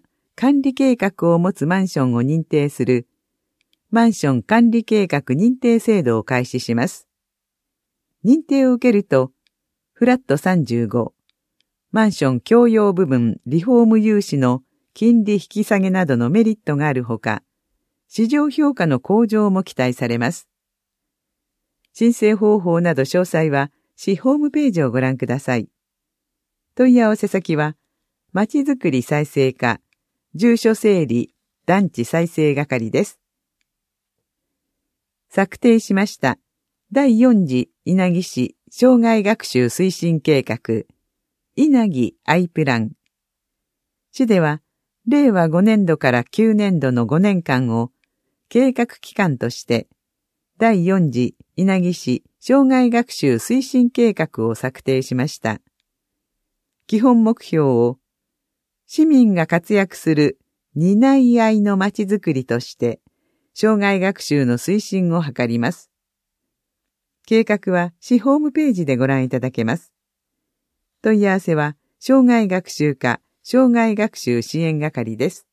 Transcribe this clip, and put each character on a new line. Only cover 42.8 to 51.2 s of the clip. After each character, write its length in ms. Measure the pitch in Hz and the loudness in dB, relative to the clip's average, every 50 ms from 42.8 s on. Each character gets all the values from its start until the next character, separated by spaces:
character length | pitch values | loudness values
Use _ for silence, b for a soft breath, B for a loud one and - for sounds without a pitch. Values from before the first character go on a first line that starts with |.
| 110 110 - _ _ _ _ _ _ _ _ _ _ _ _ _ _ _ _ _ _ _ _ _ _ _ - | -2 -6 -8 _ _ _ _ _ _ _ _ _ _ _ _ _ _ _ _ _ _ _ _ _ _ _ -4
市 120 | - 269 | -2 0
で 140 | 226 214 180 | 2 2 2
は、 220 | 160 151 151 156 _ _ _ _ _ _ _ _ - | 2 0 -2 -4 _ _ _ _ _ _ _ _ -4
令 260 | 220 262 294 285 262 | 0 2 4 4 4
和 180 | 208 180 165 160 | 4 2 2 2
五 120 | 156 175 | 2 2
年 240 | 196 220 220 208 196 | 2 4 4 2 2
度 120 | 165 160 | 0 0
か 140 | 147 - 135 | 0 0 0
ら 120 | 120 120 120 | 0 0 -2
九 300 | - - - 220 220 220 | -4 -2 0 0 2 2
年 260 | 208 208 202 185 156 | 2 0 0 0 0
度 140 | 135 131 127 | 0 0 0
の 120 | 120 117 | 0 -2
五 140 | 104 139 165 | 0 0 0
年 220 | 190 208 196 175 | 0 0 0 -2
間 260 | 170 - 139 127 131 120 | -2 -2 -2 -2 0 -2
を 220 | 113 117 117 120 _ _ _ _ _ _ _ _ _ _ _ | -2 -2 -4 -4 _ _ _ _ _ _ _ _ _ _ _
計 240 | _ - 233 262 262 | _ 0 2 2 2
画 160 | 254 269 240 | 0 -2 -4
期 260 | 233 - - - - - | -6 -6 -18 -20 -12 -4
間 240 | - 202 170 139 | -2 -2 -2 -2
と 120 | 120 - 117 | -2 -4 -6
し 160 | - - - | -8 -8 -6
て、 240 | - 120 113 - _ _ _ _ _ _ _ _ _ _ _ _ _ _ | -4 -4 -4 -4 _ _ _ _ _ _ _ _ _ _ _ _ _ _
第 280 | - 220 226 220 185 170 | -2 0 2 2 2 0
四 260 | 180 190 190 170 147 | 0 0 0 0 0
次 240 | 117 120 | 0 -2